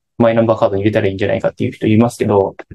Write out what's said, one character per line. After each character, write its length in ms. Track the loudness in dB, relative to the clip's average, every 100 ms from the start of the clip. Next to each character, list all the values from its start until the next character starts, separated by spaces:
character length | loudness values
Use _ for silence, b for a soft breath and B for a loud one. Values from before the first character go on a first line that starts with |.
| _ 0
マ 140 | 2
イ 40 |
ナ 80 | 2
ン 40 | 0
バ 100 | 0
ー 20 |
カ 100 | 0
ー 20 |
ド 60 | 0
に 60 |
入 40 | 0
れ 60 |
た 100 | 0
ら 60 | -2
い 40 |
い 20 |
ん 40 | -2
じ 60 | -2
ゃ 20 |
な 80 | -2
い 60 |
か 80 | -4
っ 40 |
て 100 | -4
い 40 | -8
う 40 |
人 140 | -4 0
い 120 | 2
ま 100 | 2
す 100 | 0
け 80 | 0
ど、 300 | 0 0 -4 -20